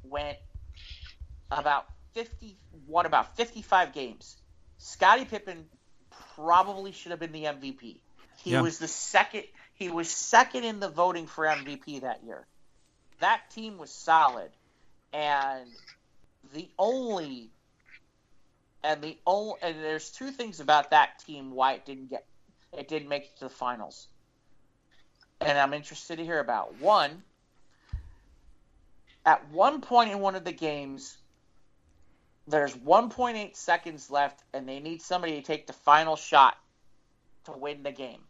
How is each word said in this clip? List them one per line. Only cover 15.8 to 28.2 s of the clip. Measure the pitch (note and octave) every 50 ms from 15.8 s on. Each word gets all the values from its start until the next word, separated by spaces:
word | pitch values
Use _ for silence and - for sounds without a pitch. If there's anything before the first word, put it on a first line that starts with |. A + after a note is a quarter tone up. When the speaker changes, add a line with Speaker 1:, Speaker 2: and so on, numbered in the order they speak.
| - - - _ _ _ _ - - _ _ _ _ - C#3
Speaker 1:
the | D3+ - - _ -
only, | F#3+ A3 B3+ C4 B3+ A#3 G#3 F#3 D#3+ C#3+ C3 B2 A2+ A2 _ _ _ _ _ _ _ - - - _ _ _ _ _ _ - - - _ _ _ _ _ _ - -
and | D3+ D#3 D3
the | D3 D#3+ D#3 _ -
o-, | F3 F#3 G#3 G#3+ G#3+ G3 -
and | F3+ E3+ D#3+ D#3
there's | D#3 D#3 D#3 D#3 - -
two | - - C4 C#4
things | C4+ - A#3+ A3 F3+ D#3+
about | D3 C#3 D3+ D3+ C#3+ -
that | D#3+ D3+ C#3 - - - -
team | - D3+ C#3 C3+ C3+
why | B2+ C3 C3 C3+
it | C3 - -
didn't | C#3 C3+ C3+ C3 B2+
get, | B2+ - - _ - - _ _ _ _ _ _
it | - - -
didn't | - D#3+ D3+ C#3+ C#3+
make | C#3+ C#3+ C#3+
it | - _ -
to | C#3
the | C3
finals. | - - C3 B2 B2 A2+ G#2 D2 C2 - - - - _ _ _ _ _ _ _ - - _ _ _ _ _ _ _ - - _ _ _ _ _ _ _
And | - D3+ C#3+ C#3+
I'm | C#3 C#3 D3
interested | D3+ D3 - D#3 - - - E3+ D#3+
to | E3
hear | E3 E3+ D3+
about. | C3+ A#2 A#2 G#2 F2 - - -
One, | C#3 F#3 G#3+ G3 D3+ C#3 D#3 F3+ - _ _ _ _ _ _ _ - - _ _ _ _ - - - - - -